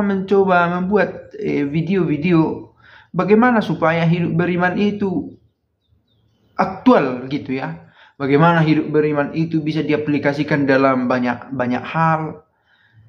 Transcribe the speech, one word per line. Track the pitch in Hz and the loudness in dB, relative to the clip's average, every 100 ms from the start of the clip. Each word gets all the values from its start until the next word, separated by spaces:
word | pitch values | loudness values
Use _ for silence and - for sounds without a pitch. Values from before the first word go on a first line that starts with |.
mencoba | 202 196 190 196 190 180 170 175 | 0 -2 0 2 4 2 2 -2
membuat, | 185 202 170 - - - | 0 0 0 -4 -16 -10
eh, | - 143 | -6 -4
video-video | 143 156 165 190 160 147 170 165 156 113 - _ - - _ | -2 -4 -2 0 0 -2 2 2 2 -2 -12 _ -20 -20 _
bagaimana | 165 180 214 247 233 | -4 2 4 4 2
supaya | - 151 160 165 | 0 0 0 2
hidup | 165 170 170 165 | 2 0 0 0
beriman | 175 180 180 - | 0 0 -2 0
itu | 208 202 196 170 - - _ _ _ _ _ _ _ _ _ _ _ - | -2 -2 -4 -4 -8 -14 _ _ _ _ _ _ _ _ _ _ _ -6
aktual | 190 - - 233 135 127 131 | -4 0 4 4 4 -4 -8
gitu | 139 113 131 | -8 -6 -6
ya. | 151 165 - _ - - | -8 -12 -18 _ -20 -6
Bagaimana | 139 143 170 170 | 0 4 6 4
hidup | 156 156 - | 4 2 2
beriman | 151 151 147 135 | 0 0 0 -2
itu | 160 160 160 | -2 -2 -2
bisa | 147 156 | -2 -4
diaplikasikan | 139 147 - 147 147 139 143 151 135 | -2 -2 0 0 0 -2 -2 0 2
dalam | 135 135 127 123 | 4 4 2 0
banyak, | 127 123 120 - | -2 -2 -4 -8
banyak | 135 123 123 120 | -6 -4 -4 -4
hal. | 160 165 160 156 - _ _ _ _ _ _ | 0 0 0 -4 -10 _ _ _ _ _ _